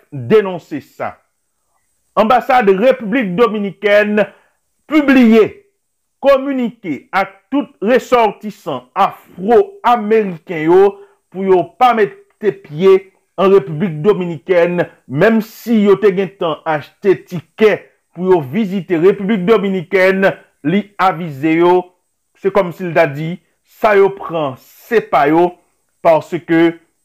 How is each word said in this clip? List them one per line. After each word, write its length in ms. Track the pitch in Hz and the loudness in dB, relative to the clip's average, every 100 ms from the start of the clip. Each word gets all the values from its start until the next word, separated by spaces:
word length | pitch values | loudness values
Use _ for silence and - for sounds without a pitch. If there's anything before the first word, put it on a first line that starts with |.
| _ | _
denonse 760 | 139 117 214 196 175 - 143 | -12 0 0 0 -6 -10 -14
sa. 360 | - - 110 - _ _ _ _ _ _ _ _ _ 190 | -14 -12 -12 -12 _ _ _ _ _ _ _ _ _ -2
Anbasad 540 | 220 285 - 254 196 | 2 0 2 2 2
Repiblik 640 | 190 262 262 208 262 196 175 | 2 2 0 -4 -4 -4 0
Dominikèn 880 | 226 214 202 - 202 208 208 208 196 _ _ _ _ _ _ | 0 0 -8 -6 0 2 2 -2 -2 _ _ _ _ _ _
pibliye 600 | 302 277 262 226 220 185 - _ _ _ _ _ _ | 0 2 4 6 4 2 -4 _ _ _ _ _ _
kominike 840 | 269 269 277 262 233 - 180 127 - | 0 0 0 -4 -6 -8 -10 -10 -6
ak 240 | 190 190 - _ | -6 -6 -10 _
tout 200 | 285 214 _ | -6 -6 _
resortisan 1080 | 208 247 - 247 214 - 208 - 170 127 - | -2 -2 0 0 0 -2 -14 -14 -12 -12 -8
afro-ameriken 1700 | 185 196 - _ - 196 220 - - 240 240 208 220 196 165 - 160 | -4 -4 -4 _ -10 2 2 2 -2 0 0 0 0 -2 -8 -10 -4
yo 160 | 160 185 202 196 - _ _ | 2 4 4 0 -14 _ _
pou 100 | 185 | -6
yo 160 | 190 180 170 | 0 0 0
pa 240 | - 247 | 0 0
mete 600 | 226 202 - _ _ 208 | 2 -2 -6 _ _ -6
pye 400 | - - 147 190 190 - _ _ - | -6 -12 -2 2 2 0 _ _ -2
an 120 | 190 | 2
Repiblik 480 | 196 - 151 190 151 | 2 0 -6 -6 -2
Dominikèn, 840 | 202 180 175 160 - 175 175 175 151 _ | -2 0 -4 -8 -2 0 0 -2 -6 _
menm 400 | - 139 214 226 | -8 0 2 2
si 400 | 214 - 220 220 | -2 -12 -2 0
yo 140 | 202 190 | 2 2
te 140 | 208 | 2
gen 160 | 185 190 - | 0 -4 -4
tan 240 | 170 147 | -6 -4
achte 520 | 165 151 - _ 202 170 | -4 -6 -8 _ -2 -2
tikè 540 | - 175 - - 214 170 - _ _ 170 | -4 -14 -14 0 0 0 -6 _ _ -6
pou 140 | 185 | 0
yo 100 | 180 | 0
vizite 600 | 127 190 196 196 165 165 | 0 -4 -4 -6 -4 0
Repiblik 400 | 185 202 196 214 | 2 0 -2 -2
Dominikèn, 840 | 180 220 196 190 151 190 190 190 190 - _ _ | 0 0 0 -6 -4 0 0 2 -2 -2 _ _
li 240 | 143 202 - - | -4 -4 -4 -2
avize 600 | 185 160 175 131 160 160 | -2 -2 -8 -6 -2 2
yo, 160 | 180 180 - _ _ _ _ _ | 2 2 -2 _ _ _ _ _
se 180 | 196 | -2
kòm 160 | 196 180 | -2 -2
si 140 | 160 180 | -6 -4
l 80 | |
ta 140 | 165 156 | -2 -2
di, 240 | 143 160 180 _ _ _ _ | -4 -10 -12 _ _ _ _
sa 140 | 220 202 | 0 2
yo 140 | 196 | 2
pran, 400 | 196 - 165 143 120 | -2 -8 -6 -6 -8
se 440 | _ _ _ 226 | _ _ _ -4
pa 240 | - 165 143 | 0 0 2
yo, 220 | 165 175 - _ _ _ _ | 2 0 -4 _ _ _ _
paske 580 | 170 156 - 170 - 165 170 165 _ _ | 0 0 -2 -10 -2 0 0 -2 _ _